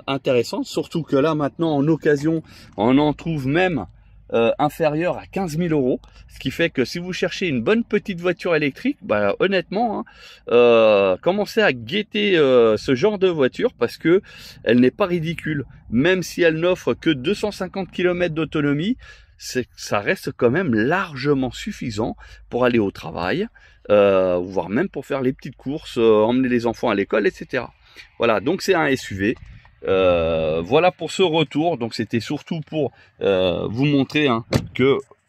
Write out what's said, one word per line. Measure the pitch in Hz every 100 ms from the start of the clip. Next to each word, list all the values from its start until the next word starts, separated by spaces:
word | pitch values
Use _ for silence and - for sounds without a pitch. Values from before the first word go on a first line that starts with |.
| -
intéressante, | 139 147 123 117 196 269
surtout | - 147 170
que | 147 139
là | 151 151
maintenant | 139 - 165 143
en | 147
occasion, | 156 160 147 156 160 - - - -
on | 113 135
en | 151
trouve | 139 165 156 131
même, | 156 185 143 90 - - - -
euh, | 117 113 -
inférieur | 147 - 156 151 175 120
à | -
quinze | 190 185 151
mille | 175
euros, | 151 127 190 - - -
ce | -
qui | 135
fait | - 170
que | -
si | 117 175
vous | 180
cherchez | 175 180 - 185
une | 127
bonne | 120 226 -
petite | 208 - 170
voiture | 180 175 185 156
électrique, | 147 - 247 -
bah, | 107 104 101 -
honnêtement, | 185 190 - 208 233 208
hein, | 233 - - - -
euh, | 117 120 117 110 101 98 92
commencez | 170 202 196 226
à | 202
guetter, | 123 113 196 208 208 208 170
euh, | 139 127 113 107
ce | -
genre | 127 202 208
de | 185
voiture | 165 127 - 220
parce | - 117 -
que | 160 190 - - - -
elle | - 120
n'est | 127
pas | - 196
ridicule. | 175 160 160 156 151 120 - -
Même | 113 156 185
si | 165 -
elle | 170 160
n'offre | 175 180 -
que | 117 165
deux | 139 135 202
cent | 208
cinquante | - 185 196 185
kilomètres | - 180 175 175 156
d'autonomie, | 156 160 143 143 190 262 - - _ -
c'est, | - 127 120 -
ça | - 107
reste | 110 190 -
quand | - 123
même | 147 180
largement | 110 120 175 185 135 143 135 127
suffisant | - - - 135 101 127 - - - -
pour | 120 123
aller | 117
au | 98
travail, | - 78 85 87 139 226 _ _ _ -
euh, | 104 101 95 92 90
voire | 92 95 87
même | 110 185
pour | 147 -
faire | 139
les | 131
petites | 135 - -
courses, | 131 151 - 127
euh, | 113 107
emmener | 107 127 127
les | 123 117
enfants | 110 127
à | 101
l'école, | 98 110 180
et |
cetera. | - 165 131 - _ _ - - -
Voilà, | 117 104
donc | 113 185
c'est | -
un | 180 151
S | 131 -
U | 95
V. | 101 - - - - _
Euh, | - 95 92 87 82 82 78 80
voilà | 85 143 180
pour | - -
ce | -
retour. | 185 160 151 143 165 139
Donc | 117
c'était | - 110 117
surtout | - 147 - 170
pour, | - 156 139 - _ -
euh, | 98 92 92 87 90
vous | 110 147
montrer, | 143 127 151 147
hein, | 117 - - -
que, | - 131 123 - _